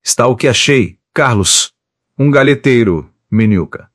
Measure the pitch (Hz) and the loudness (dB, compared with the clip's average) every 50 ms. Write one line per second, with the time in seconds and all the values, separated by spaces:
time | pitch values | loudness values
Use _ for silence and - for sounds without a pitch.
0 | _ - - - 120 127 127 117 - 139 120 - - - 143 131 104 85 - _ | _ -4 -2 0 0 -2 -2 0 -2 -2 0 0 0 0 0 0 0 -4 -8 _
1 | _ _ _ 160 147 131 117 101 92 - - - - - _ _ _ _ _ _ | _ _ _ -2 -2 0 0 0 0 0 -2 -2 -4 -6 _ _ _ _ _ _
2 | _ _ _ - 135 147 139 139 135 147 139 135 - 139 127 120 113 98 87 78 | _ _ _ -2 0 2 2 2 2 2 0 0 0 0 2 2 2 0 0 -4
3 | 73 - _ _ _ _ 104 107 110 107 104 92 78 - - - - _ | -6 -12 _ _ _ _ -2 0 0 2 0 0 -2 -6 -12 -20 -20 _